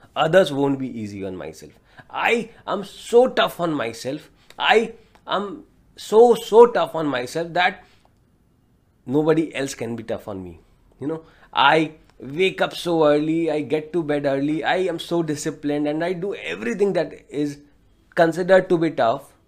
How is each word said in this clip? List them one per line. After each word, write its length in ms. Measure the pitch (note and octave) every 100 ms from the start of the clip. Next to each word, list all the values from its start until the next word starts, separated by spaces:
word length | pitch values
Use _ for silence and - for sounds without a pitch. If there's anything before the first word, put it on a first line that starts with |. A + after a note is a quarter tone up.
| _
others 380 | - D#3+ F3+ F3
won't 260 | C#3 C#3 C3+
be 80 | C3
easy 380 | A#2 G#2 G2+
on 120 | F#2+ F2+
myself. 360 | D2+ - D2+ _ _ - -
I 420 | - F3 A#3 - - -
am 180 | F#3+
so 420 | F#3+ - - A#3 B3+
tough 300 | B3 F#3+ -
on 140 | E3+
myself. 580 | D3 A#2 A2+ B2+ D3+ - _ _ -
I 380 | D3+ A3 A3+ - _ _ -
am 380 | E3+ G3+ E3+ - _ _ -
so, 380 | - G#3+ A#3+ A3+
so 300 | - G#3+ A#3+
tough 280 | F#3+ E3
on 120 | D#3+ D3+
myself 460 | B2+ B2+ D#3+ E3+
that 300 | E3 F#3 F#3+ - _ _ _ _ _ _ _ _ _ _ _
nobody 500 | - C#3 D#3 D#3+ D#3
else 200 | B2 C3+
can 220 | - A#2 A#2
be 80 |
tough 240 | A2+ G#2 -
on 160 | G2
me. 160 | F2+ E2 _ _ _ -
You 80 | C#3
know, 160 | D#3+ - _ -
I 420 | - C3+ D#3+ D3+ - _ -
wake 400 | A#2+ D3 F#3 -
up 140 | F3+
so 300 | - F3 E3
early, 460 | D3+ D3 D#3 D#3+ D#3+
I 120 | D3+
get 300 | C3 D3 D3+
to 100 | F3
bed 200 | D3+ D3
early, 380 | C#3+ C#3 D3 D#3
I 140 | A#2+ F3
am 240 | F#3 E3+
so 220 | - E3+
disciplined, 640 | D#3+ D3 D#3+ D3 D3 D3 D3
and 160 | D#3
I 80 | E3+
do 220 | F3+ G3
everything 580 | A#2 A2 G3 A3+ G3+ G3+
that 220 | F3 D3+ - -
is 300 | C#3+ D3 C#3+ - _ _ _ _
considered 540 | - E3+ D#3+ F3+ F#3 F#3
to 100 | F3
be 120 | D#3+
tough 400 | C#3+ A#2 C#3 - _